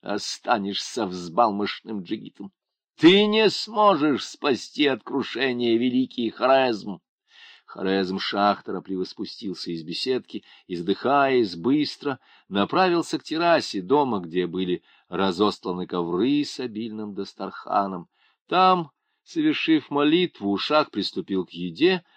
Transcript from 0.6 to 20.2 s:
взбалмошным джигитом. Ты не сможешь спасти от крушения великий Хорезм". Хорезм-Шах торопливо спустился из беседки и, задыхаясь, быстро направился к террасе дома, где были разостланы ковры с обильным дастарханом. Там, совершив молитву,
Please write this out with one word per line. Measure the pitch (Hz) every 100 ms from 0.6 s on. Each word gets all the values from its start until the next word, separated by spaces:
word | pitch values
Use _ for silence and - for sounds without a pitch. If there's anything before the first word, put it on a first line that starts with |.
| 98 98 - - 101
взбалмошным | 90 87 85 117 101 101 - - 107
джигитом. | 87 110 104 _ 98 _ _ _ _ _
Ты | 160 196 208
не | 214 214
сможешь | - - 214 214 170 151 139 -
спасти | - 147 117 - - 143
от | 127
крушения | - 139 110 117 135 120 120 113
великий | 127 123 127 - 113
Хорезм". | - 123 135 131 107 104 95 _ _ _ - - - _
Хорезм-Шах | - 95 98 92 95 - 107 101 98
торопливо | - 95 90 95
спустился | 92 - 92 - 107 87 -
из | 85
беседки | 80 85 127 127 104 101 _ - _
и, | 87
задыхаясь, | 87 98 123 143 135 127 110 85
быстро | 85 147 143 - 147 131 _ _ _
направился | 95 101 156 185 170 156 156
к |
террасе | - 151 170 160 - 101
дома, | 90 147 139 107
где | 85 87 90
были | 85 92 87 _ _ _
разостланы | 90 98 85 104 - - 90 90
ковры | 90 85 87 120 147
с | 143 -
обильным | 127 107 113 107 107 98
дастарханом. | 98 - 95 - - 104 98 92 82 _ _ _ _
Там, | 170 185 185 156 _ _ _
совершив | _ 165 151 139 - 160 -
молитву, | 143 147 170